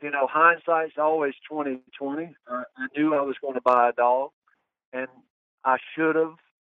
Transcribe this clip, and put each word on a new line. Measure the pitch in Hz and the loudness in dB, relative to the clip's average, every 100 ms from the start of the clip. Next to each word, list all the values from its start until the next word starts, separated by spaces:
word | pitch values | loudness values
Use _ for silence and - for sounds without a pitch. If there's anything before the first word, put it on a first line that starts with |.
you | 147 | -8
know, | 147 131 | -2 -2
hindsight's | 156 165 170 - 165 160 147 | 4 4 4 0 0 -2 -2
always | 156 160 143 - - | 0 0 -2 -4 -10
twenty | 156 139 127 127 - | -6 -6 -6 _ -10
twenty. | 139 147 170 147 - | -8 -8 -10 -14 -10
Uh, | 123 123 131 | -10 -10 -12
I | 131 147 | -10 -2
knew | 156 | 0
I | 147 | 0
was | 139 127 | -2 -6
gonna | 139 127 | -6 -2
buy | 127 123 120 | 2 4 4
a | |
dog, | 117 120 127 143 _ _ _ _ _ _ | 4 2 2 -2 _ _ _ _ _ _
and | 127 131 - _ _ _ _ 131 | -12 -12 -14 _ _ _ _ -2
I | 127 - | -2 -2
should | 156 160 156 | -2 0 2
have | 160 165 _ _ | -2 -4 _ _